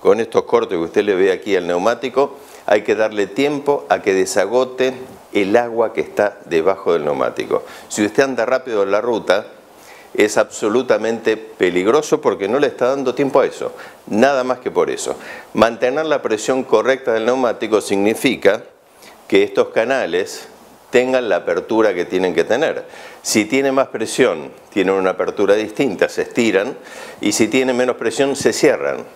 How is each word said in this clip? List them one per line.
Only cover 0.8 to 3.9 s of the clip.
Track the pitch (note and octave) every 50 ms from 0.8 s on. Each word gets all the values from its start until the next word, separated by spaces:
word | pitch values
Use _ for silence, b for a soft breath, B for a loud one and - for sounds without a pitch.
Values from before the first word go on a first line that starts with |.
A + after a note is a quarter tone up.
| E2
usted | E2 - - G2+
le | G#2 G2
ve | F2+ F#2+ G2 F#2
aquí | F2+ - G#2+ G2
al | F#2 F2
neumático, | E2+ F2 F2 F#2 A2 A#2+ A#2 - C3 A#2 C3+ C#3+ C#3 B B B B B B B
hay | - G2+ G#2+ G2+
que | - A2
darle | G2+ A2 A2 G#2+ G#2 G2+
tiempo | F#2+ G2 A#2 C#3 C#3+ D3 C#3 C3+ C#3+ C#3+ C3+ -
a | -